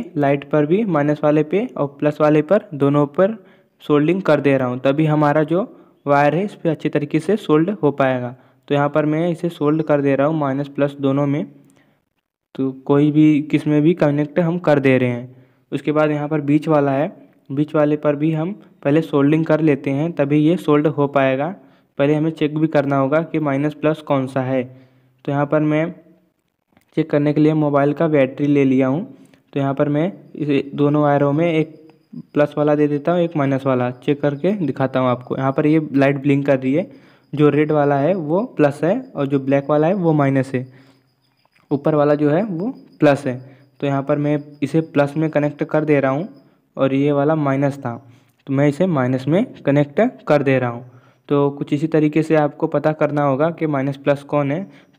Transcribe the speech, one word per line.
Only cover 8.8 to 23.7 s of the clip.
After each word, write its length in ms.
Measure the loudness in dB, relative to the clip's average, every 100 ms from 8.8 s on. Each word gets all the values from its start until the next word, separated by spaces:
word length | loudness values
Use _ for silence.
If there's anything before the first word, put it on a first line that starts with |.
| 0
पर 180 | 0 0
मैं 220 | 0 -2
इसे 200 | -2 -6
सोल्ड 340 | -2 -2 0
कर 180 | 0 0
दे 140 | 2 2
रहा 100 | 0
हूँ 120 | 0
माइनस 300 | -2 -4 -6
प्लस 260 | -2 -4 -2
दोनों 280 | -2 0 0
में, 180 | -2 -6 -14 _ _ _ _ _ _ _ _ _
तो 160 | -6 -6 -4
कोई 260 | 0 2 4
भी 300 | 4 4 4
किस 240 | 0 -2 0
में 140 | 2
भी 100 | 2
कनेक्ट 440 | 2 2 0 -2 0
हम 200 | 0 0
कर 180 | 2 2
दे 160 | 4 2
रहे 100 | 2
हैं। 360 | -4 -10 -18 _ _ -10
उसके 200 | -8 -2
बाद 180 | 0 0
यहाँ 180 | 0 -4
पर 120 | -4
बीच 260 | 0 0 2
वाला 240 | 2 2
है, 180 | 0 -2 -6 -20 _ -8
बीच 240 | -4 -2
वाले 220 | 0 0 0
पर 200 | -2 0
भी 160 | -2
हम 200 | -2 -4 -8 -16 _
पहले 200 | 0 0
सोल्डिंग 420 | 2 2 2 2 2
कर 140 | 2
लेते 300 | 2 0 -2
हैं 200 | -4 -4
तभी 260 | -2 0 2
ये 180 | 2 0
सोल्ड 280 | 2 2 2
हो 180 | 0 0
पाएगा। 460 | 2 0 0 -4 -8 -18 _ _ -2
पहले 160 | 0
हमें 160 | 0 -2
चेक 260 | -2 -4 -2
भी 80 | 0
करना 280 | 0 0 0
होगा 260 | 0 0
कि 160 | -2 -4
माइनस 340 | -2 -2 -2